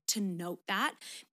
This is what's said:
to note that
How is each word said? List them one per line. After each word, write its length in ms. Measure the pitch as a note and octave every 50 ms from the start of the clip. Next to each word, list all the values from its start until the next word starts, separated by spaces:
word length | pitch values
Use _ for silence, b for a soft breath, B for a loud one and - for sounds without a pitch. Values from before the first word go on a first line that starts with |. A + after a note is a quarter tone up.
| _
to 140 | - - A3+
note 400 | G3+ F#3+ F3 E3+ F3 F3 F3 - _
that 280 | - F#3+ G3+ B3+ D4+ - - B B B B B B